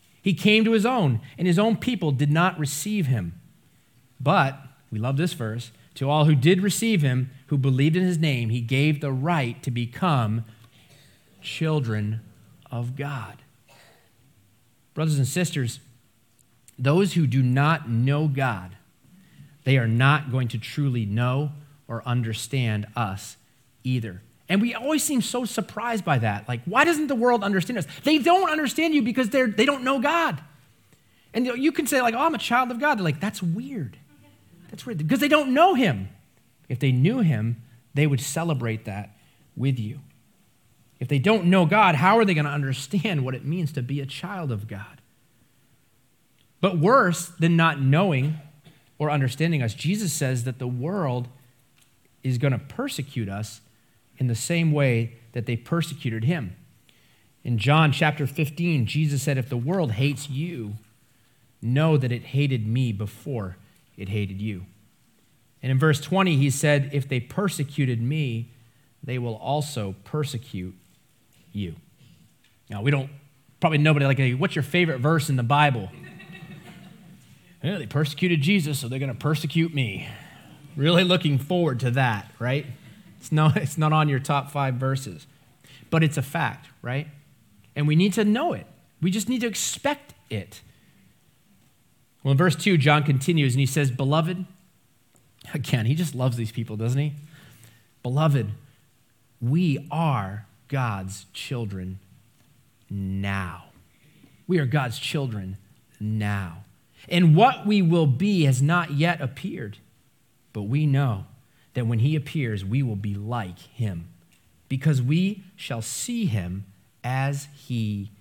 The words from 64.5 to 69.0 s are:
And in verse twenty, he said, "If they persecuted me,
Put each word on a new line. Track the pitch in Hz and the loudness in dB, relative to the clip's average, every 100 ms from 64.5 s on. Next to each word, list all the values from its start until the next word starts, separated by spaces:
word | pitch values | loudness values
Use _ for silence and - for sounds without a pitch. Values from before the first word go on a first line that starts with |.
| 95 92 _ _ _ _ _ _ _ _ _ | -8 -12 _ _ _ _ _ _ _ _ _
And | 127 | 0
in | 131 | 2
verse | 156 147 | 4 2
twenty, | - 190 190 143 | 2 2 4 4
he | 139 | 2
said, | 135 151 147 139 | 2 4 4 2
"If | 143 127 | -4 -2
they | 123 | -4
persecuted | - - 202 - 139 - 131 117 | -4 -2 -2 -2 -6 -2 -2 0
me, | 120 156 139 113 113 - _ _ _ _ | -2 -2 -2 -4 -8 -14 _ _ _ _